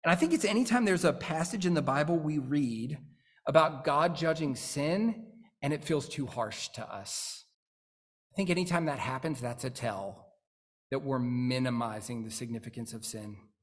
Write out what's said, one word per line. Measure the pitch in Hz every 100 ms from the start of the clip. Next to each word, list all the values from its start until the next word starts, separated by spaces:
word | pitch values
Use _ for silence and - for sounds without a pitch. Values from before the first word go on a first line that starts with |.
And | 165
I | 175
think | 330
it's | 330 202
anytime | 214 247 240 214
there's | 185
a | 170
passage | 139 - 160 170 220 180
in |
the | 165
Bible | 135 135 151 170
we | 151 151
read | 127 147 131 113 120 147 - - _ _ -
about | 151 156 135
God | 156 143 170 170
judging | 165 160 151 123
sin | - 143 147 185 226 220 - - - _
and | 143
it | 151
feels | - 151 -
too | - 131
harsh | - 110 - -
to | - 110
us. | 101 98 - - - - _ _ _ _ _ _ _ _
I | -
think | 190
anytime | 175 175 170 160
that | 139
happens, | 127 131 160 135
that's | 123 120
a | 131
tell | 127 117 98 98 104 - _ _ _ _ _ _
that | 135
we're | 139 131
minimizing | 123 123 123 127 127 120 117 110 104 120
the | 110
significance | - 120 117 113 113 117
of | 113
sin. | - 110 104 101 - _